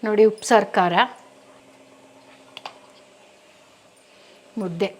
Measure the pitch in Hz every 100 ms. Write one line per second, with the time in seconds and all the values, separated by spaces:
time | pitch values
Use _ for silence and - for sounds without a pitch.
0 | 220 214 220 214 - 233 202 - 180 175
1 | 254 - - - - - - - - -
2 | - - - 269 - - - - - -
3 | - - - _ _ _ _ _ _ _
4 | _ - - - - - 190 170 196 -